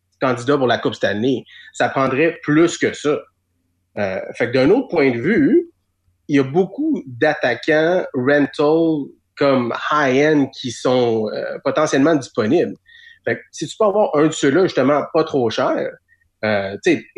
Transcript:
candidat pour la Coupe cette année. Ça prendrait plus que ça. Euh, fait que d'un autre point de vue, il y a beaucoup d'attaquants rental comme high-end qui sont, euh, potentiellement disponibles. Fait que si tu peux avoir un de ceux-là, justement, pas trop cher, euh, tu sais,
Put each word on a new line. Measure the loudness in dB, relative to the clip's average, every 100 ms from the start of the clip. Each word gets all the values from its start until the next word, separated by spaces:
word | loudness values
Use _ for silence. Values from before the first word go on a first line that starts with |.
| _ _
candidat | -4 -2 0 0
pour | 2
la | 0
Coupe | -2
cette | -2
année. | -2 0 0 -2 -6 -20 -12
Ça | -4 -2
prendrait | 0 0 2 0 -2
plus | 0 2 2 0
que | -4
ça. | -2 -4 -4 -6 _ _ _ _ _ _ -6
Euh, | -6 -6 -8
fait | -6 -2
que |
d'un | 2 4
autre | 2 0
point | 0 2
de | 0
vue, | 0 2 4 2 0 _ _ _ _ _ -2
il | 0
y |
a |
beaucoup | 0 0 -2 -2 -4 -4 -6
d'attaquants | -2 -2 0 -2 -2 0 0 2 0 -4
rental | -4 0 2 2 0 2 2 2 -2 -6 -14 _ -2
comme | 0 2 0 -4 -2
high-end | 0 2 2 4 2 0 -4
qui | -12
sont, | -4 0 2 2 0 -2
euh, | -6 -8 -6
potentiellement | -4 -2 0 2 2 2
disponibles. | -2 -4 0 2 0 -6 _ -20 -20 -12
Fait | -8 -8
que | -10
si | -12 -10
tu | -2
peux |
avoir | 0 2 0 2
un | 0
de |
ceux-là, | 2 0 2
justement, | 2 2 0 0 0
pas | -2
trop | 0 0 -2
cher, | 0 -2 -2 -6 -10 _ _ _ _
euh, | -2 -2 -4 -4
tu | 0
sais, | 0 -2